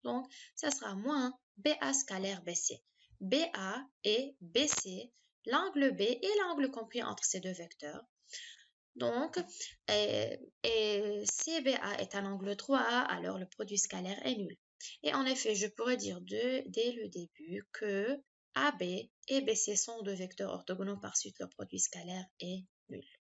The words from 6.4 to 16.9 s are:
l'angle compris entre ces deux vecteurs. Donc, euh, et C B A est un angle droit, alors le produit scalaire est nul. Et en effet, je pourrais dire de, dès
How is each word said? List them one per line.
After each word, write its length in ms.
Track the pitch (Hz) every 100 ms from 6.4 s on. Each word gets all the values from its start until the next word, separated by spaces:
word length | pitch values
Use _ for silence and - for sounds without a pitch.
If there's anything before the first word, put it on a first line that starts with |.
l'angle 280 | 359 302 269
compris 320 | 240 220 240
entre 240 | - - -
ces 140 | 190
deux 120 | 185
vecteurs. 540 | 175 170 - 147 196 240 _ _ - - - - _ _ -
Donc, 440 | 123 233 311 370 349 - - - -
euh, 480 | 208 208 107 110 - - _
et 600 | 226 226 214 208 208 208 208
C 360 | - - 330
B 80 | 262 254
A 180 | 190 202
est 140 | 196
un 120 | 196 196
angle 300 | 196 196 202
droit, 240 | - 269
alors 600 | 233 240 - 180 180 190
le 80 | 185
produit 320 | - 214 202
scalaire 440 | - 190 180 202 254
est 100 | 233
nul. 200 | 190 - _ _ - -
Et 120 | 294
en 120 | 285 262
effet, 300 | 262 220 208
je 120 | 208
pourrais 300 | - 233 247
dire 240 | 202 175
de, 420 | 180 208 240 262 -
dès 240 | 185 240